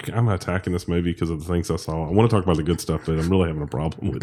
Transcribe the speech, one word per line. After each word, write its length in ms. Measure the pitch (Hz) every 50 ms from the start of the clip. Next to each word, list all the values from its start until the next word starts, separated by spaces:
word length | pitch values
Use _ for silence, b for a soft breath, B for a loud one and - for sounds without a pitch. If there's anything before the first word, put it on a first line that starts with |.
| - - -
I'm 160 | 113 120 117
attacking 460 | 101 90 - - 87 92 - 95 90
this 120 | 87 -
movie 280 | - 85 85 87 87 87
'cause 160 | - 87 82
of 80 | 82 76 78
the 80 | 85
things 200 | 87 85 82 -
I 60 | 82
saw. 300 | 78 - - 80 80 80
I 60 | 76 85
wanna 160 | 101 113 113
talk 160 | 110 104 87
about 140 | 90 85 78
the 40 | 80
good 160 | 73 85 80
stuff, 220 | - - 80 80 -
but 120 | - 80 80
I'm 120 | 80 85
really 160 | 95 95 90 82
having 140 | 80 78 73
a 40 |
problem 460 | 69 - 64 76 82 78 - - 104 -
with 100 | -